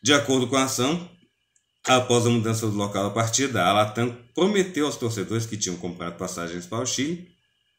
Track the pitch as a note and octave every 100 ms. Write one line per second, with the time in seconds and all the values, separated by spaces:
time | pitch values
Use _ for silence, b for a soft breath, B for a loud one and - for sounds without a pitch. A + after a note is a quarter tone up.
0 | G#2+ D3 - C3 B2 C3+ C3 A#2+ B2 F3
1 | - _ _ _ _ _ _ _ - B2+
2 | - A#2+ A#2 A#2+ A2 A2 A2 G#2 G2+ G2+
3 | G2+ A2 A2+ - C3+ A2 F2+ G#2 G#2+ A2+
4 | A#2+ A#2 - - F#3+ G#3 F3+ C#3+ D3 C3
5 | A#2+ A2 F2+ A2+ A2+ A2 - F2 F2+ F2
6 | E2+ F2 F#2 F2+ E2+ F2 F2 A2+ B2+ -
7 | C#3 F3 - _ _ _ _